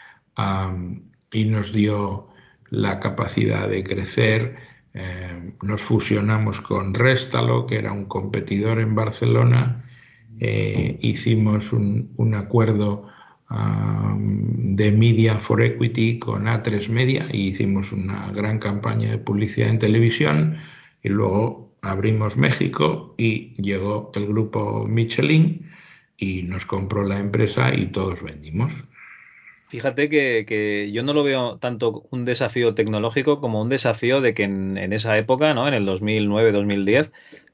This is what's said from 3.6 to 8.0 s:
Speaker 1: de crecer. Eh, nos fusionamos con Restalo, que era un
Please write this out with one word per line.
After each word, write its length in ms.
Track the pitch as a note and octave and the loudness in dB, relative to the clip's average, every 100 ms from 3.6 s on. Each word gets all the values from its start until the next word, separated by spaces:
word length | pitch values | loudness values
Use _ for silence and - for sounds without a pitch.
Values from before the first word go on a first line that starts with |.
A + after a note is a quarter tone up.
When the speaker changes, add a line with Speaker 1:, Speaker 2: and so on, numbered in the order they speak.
| G2+ | -2
Speaker 1:
de 160 | G2 | -4
crecer. 720 | G2 G2 G2+ - A2 A2 A#2+ - - - _ | -4 -4 -4 0 2 2 -2 -6 -20 -20 _
Eh, 600 | G#2 F#2 F2+ F2+ F2 F2 - | -14 -10 -10 -10 -12 -14 -8
nos 180 | G2 G#2 | -4 -4
fusionamos 800 | - - - G#2 G#2 A2 G#2 F#2+ | 0 0 2 0 2 2 0 -4
con 320 | - G2+ G2 | -4 -2 -2
Restalo, 720 | F#2+ B2+ B2+ - B2 A#2+ A#2+ A#2+ | 2 4 2 0 0 2 2 0
que 100 | G#2+ | -2
era 160 | G#2 | -2
un 140 | G2+ | -6